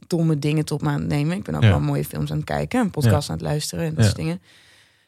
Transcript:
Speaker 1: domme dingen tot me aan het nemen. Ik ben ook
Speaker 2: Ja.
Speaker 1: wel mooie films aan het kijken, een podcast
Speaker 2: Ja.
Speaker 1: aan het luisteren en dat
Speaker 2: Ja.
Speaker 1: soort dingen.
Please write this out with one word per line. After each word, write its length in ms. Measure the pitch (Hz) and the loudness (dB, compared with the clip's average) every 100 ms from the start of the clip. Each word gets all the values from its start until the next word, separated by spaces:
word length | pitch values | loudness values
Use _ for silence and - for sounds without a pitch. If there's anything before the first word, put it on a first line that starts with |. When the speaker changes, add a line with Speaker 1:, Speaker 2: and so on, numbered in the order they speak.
| - | -4
Speaker 1:
domme 320 | 170 160 151 | 0 2 2
dingen 260 | 147 156 | 0 0
tot 180 | 151 151 | -2 -2
me 60 | 151 | -2
aan 120 | 147 | -2
het 80 | 160 | 0
nemen. 280 | 147 147 185 | 0 0 -2
Ik 60 | |
ben 100 | - | -4
ook 80 | 80 | 4
Speaker 2:
Ja. 60 | - | 4
Speaker 1:
wel 120 | 95 | 4
mooie 240 | 147 143 | 2 -2
films 260 | - - 147 | -2 -4 -4
aan 60 | 156 | -4
het 100 | 156 | -2
kijken, 340 | 73 - 247 | -2 -2 0
een 100 | 202 | 0
podcast 360 | - 127 147 143 | 2 2 2 0
Speaker 2:
Ja. 60 | |
Speaker 1:
aan 60 | 160 | -6
het 100 | 160 | -4
luisteren 360 | 151 - 175 | -4 -4 -4
en 60 | 165 | -4
dat 40 | 160 | 2
Speaker 2:
Ja. 60 | |
Speaker 1:
soort 120 | 110 - | 2 2
dingen. 240 | 160 175 _ - _ _ _ _ | -4 -6 _ -20 _ _ _ _